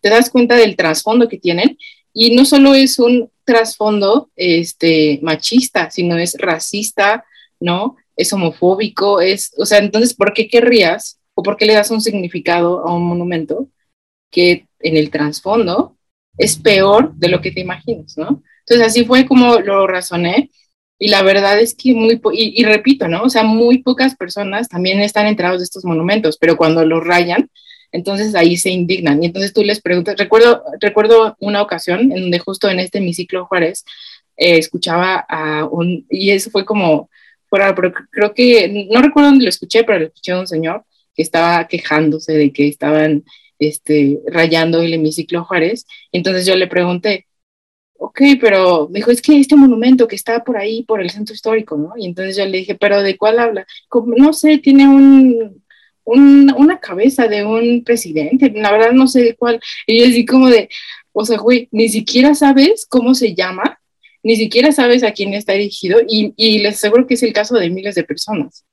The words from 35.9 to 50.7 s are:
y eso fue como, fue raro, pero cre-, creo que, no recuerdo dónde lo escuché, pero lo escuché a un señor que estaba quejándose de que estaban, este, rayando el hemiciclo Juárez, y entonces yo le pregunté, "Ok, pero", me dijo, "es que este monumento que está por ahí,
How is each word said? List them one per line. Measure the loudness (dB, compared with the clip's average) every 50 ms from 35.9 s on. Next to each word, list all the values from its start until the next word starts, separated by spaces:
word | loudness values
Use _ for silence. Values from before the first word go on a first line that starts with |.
| -6 -8 -8
y | _ -8 -4 -2 -2
eso | -2 -2 -4 -4
fue | -6 -6 -4
como, | -4 -4 -2 0 0 0 -2 -2 _ _ _ _ _ _ _ _
fue | _ -2 0
raro, | 0 0 0
pero | 0 -2 -4
cre-, | -4 -8 -18 _
creo | -4 -2 -2 -2 0
que, | 2 4 4 4 4 2 0 -4 -8 -4 0
no | 2 2
recuerdo | 2 2 4 4 4 6
dónde | 6 4 4
lo | 2
escuché, | -2 -6 -10 -2 0 0 0
pero | 2 0
lo | -2 -2
escuché | -6 _ _ -8 -6 -6
a | -6
un | -6
señor | -6 -8 -6 -6 -6 -8 -10 _ _ _ _ _ _ _
que | -6 -6
estaba | -2 0 0 0 2 0 0 -2
quejándose | -4 -8 -10 -6 -2 -2 0 0 0 -2 -4 -6 -2 0
de | 0 0 0 0
que | 0 -2
estaban, | -2 -2 _ -4 -2 0 0 2 0 0 -4 -6 _ _ _ _ _ _
este, | _ -4 -4 -4 -8 _ -2 0 0 2 0 -2 -4 -8
rayando | -4 0 0 0 2 2 0 0 0 0 0 -2
el | -2 -2
hemiciclo | -2 -2 -4 -4 -6 -8 -6 -8 -8 -6
Juárez, | -4 -2 -2 -2 -2 -4 -6 -10 _ -20 -20 _ _
y | -8 -4
entonces | -4 -2 -4 -2 -2
yo | 0 0
le | 0 -2
pregunté, | -2 -2 -2 -2 -2 -4 -4 -4 -4 -6 -6 _ _ _ _ _ _ _ _ _ _ _ _ _ _ _
"Ok, | _ -16 -14 _ 2 4 4 4 4
pero", | 2 2 2 4 2 2 2 0 -2 -4
me | -6 -4
dijo, | 0 0
"es | 0 0
que | 2 4 4 4
este | 4 4 6
monumento | 6 6 6 4 2 4 2 4 4 2
que | -2 -2
está | -10 -6 -4 -4 -4 -4
por | -6 -6
ahí, | -6 -4 -6